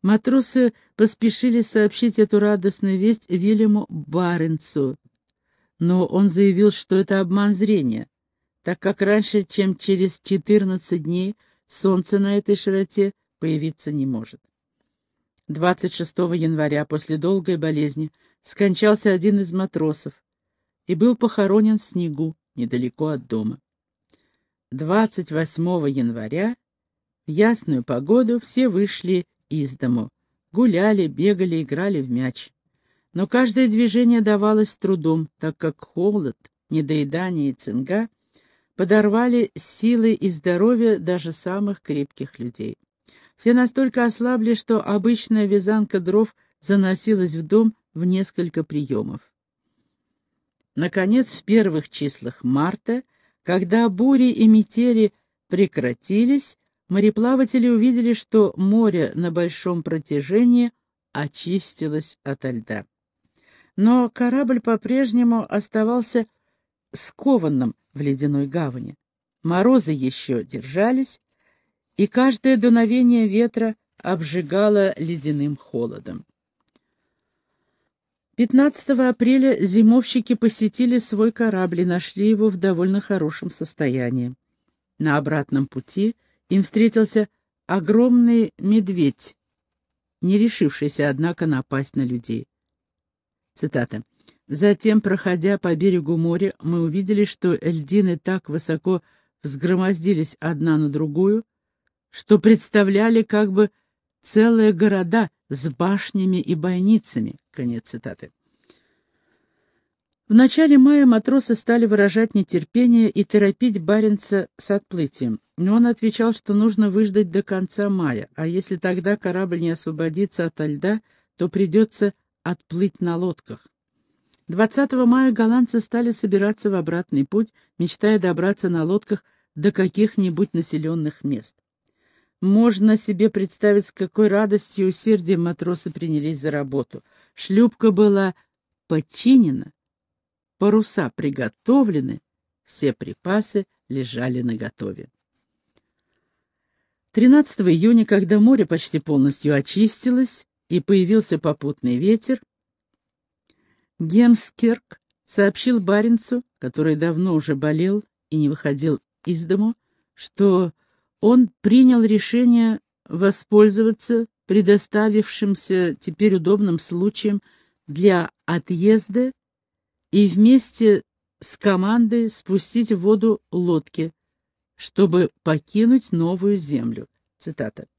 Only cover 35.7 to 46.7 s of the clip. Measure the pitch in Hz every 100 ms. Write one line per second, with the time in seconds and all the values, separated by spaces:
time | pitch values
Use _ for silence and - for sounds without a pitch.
35.7 | - - - 190 208 139 - _ _ _
36.7 | 156 143 151 143 160 185 170 139 127 -
37.7 | 113 135 190 226 _ _ _ _ _ _
38.7 | - 175 214 208 214 247 240 226 - -
39.7 | - 220 240 226 220 190 165 180 175 214
40.7 | 240 226 208 170 180 165 160 - 190 202
41.7 | 196 - 170 143 _ 139 - 120 - 110
42.7 | - _ _ _ _ _ _ 226 240 247
43.7 | 254 269 247 240 220 240 254 220 226 -
44.7 | 226 - 202 202 233 - 220 208 202 185
45.7 | 220 208 196 175 202 220 _ _ _ -